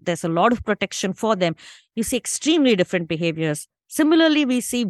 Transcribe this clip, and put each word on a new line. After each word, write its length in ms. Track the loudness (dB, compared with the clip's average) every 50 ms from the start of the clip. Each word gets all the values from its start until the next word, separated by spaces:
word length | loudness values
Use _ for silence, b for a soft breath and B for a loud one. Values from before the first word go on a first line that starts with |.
| -6
there's 200 | -6 -6 -4 -4
a 40 | -2
lot 240 | 0 2 2 2 2
of 120 | 0 -2
protection 480 | -4 -4 -4 -4 -8 -6 -6 -6 -6 -6
for 220 | -4 -2 -2 0
them. 220 | 0 0 -2 -4 B B B B B B B -8
You 80 | -6 -6
see 120 | -2 -4
extremely 600 | -4 -4 -4 -8 -6 0 0 2 4 4 4 4
different 320 | 2 2 0 0 -4 -2 -2
behaviors. 580 | -4 -2 -2 -2 -2 -2 -2 -2 -2 -4 -8 _ _ _ _ _
Similarly, 560 | -2 0 2 4 4 6 6 4 4 2 2
we 160 | 2 0 -2
see 260 | -2 -2 -4 -2 -2 -4